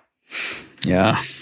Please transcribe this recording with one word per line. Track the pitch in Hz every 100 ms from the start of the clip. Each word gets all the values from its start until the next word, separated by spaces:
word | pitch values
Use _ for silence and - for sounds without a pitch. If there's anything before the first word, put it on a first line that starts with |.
| _ _ - - - - - - -
Ja. | 92 110 107 - -